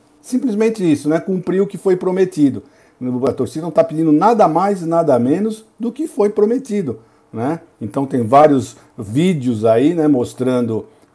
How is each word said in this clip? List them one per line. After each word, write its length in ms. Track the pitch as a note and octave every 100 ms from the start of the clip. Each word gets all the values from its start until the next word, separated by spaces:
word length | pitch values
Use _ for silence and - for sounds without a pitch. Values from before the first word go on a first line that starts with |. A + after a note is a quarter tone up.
| _ _
simplesmente 680 | - B3+ C#4 G#3 A3 A3 F3+
isso, 200 | C#3+ D3
né? 100 | E3
Cumprir 420 | D#3+ G#3+ - F#3
o 60 | G3
que 100 | F3+
foi 180 | G3 F#3
prometido. 680 | F#3 F#3 F#3 - C#3+ A2 - _ _ - B2+ B2 A#2+
A 60 |
torcida 300 | A2+ C3 D#3
não 80 | E3
tá 120 | D#3+
pedindo 280 | D#3+ D#3 D#3+
nada 360 | D3+ G3 A#3 F3+
mais 340 | D#3+ G3 G3
e 40 | E3
nada 320 | E3 D#3+ B2
menos 480 | B2 E3+ G#3+ G#3+ - -
do 120 | A#3
que 160 | - D#4+
foi 220 | - G#3
prometido, 720 | G#3 G#3 B3 C4 G3+ D3+ G#2+ _ _ _
né? 300 | A2 B2 E3 - -
Então 260 | G#2+ C3+ C3+
tem 220 | C3+ A2
vários 480 | C3+ D3+ C#3 A#2 - _ -
vídeos 680 | G2+ A#2 F3+ D#3+ B2+ A2
aí, 300 | A2+ A2+ D3
né, 140 | F3 D3+
mostrando, 800 | C3+ A#2 - B2+ B2+ A#2 A2 - _ _